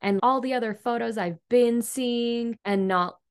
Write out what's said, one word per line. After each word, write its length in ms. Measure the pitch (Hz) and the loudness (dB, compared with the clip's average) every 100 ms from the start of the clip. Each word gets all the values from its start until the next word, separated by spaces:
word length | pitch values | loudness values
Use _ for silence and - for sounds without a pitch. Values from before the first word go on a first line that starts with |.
and 180 | 202 196 | -2 2
all 180 | 240 262 | 2 2
the 140 | 254 | 0
other 180 | 254 226 | -2 -4
photos 440 | 208 247 233 226 220 | -4 -4 -2 -4 -4
I've 200 | 175 165 - | -4 -6 2
been 320 | 247 240 233 | 4 4 2
seeing, 760 | 220 - 247 240 233 233 233 226 | -2 -4 -2 -2 -2 -2 -4 -6
and 240 | 202 196 190 | -2 0 2
not 300 | 185 180 - _ | 2 0 -6 _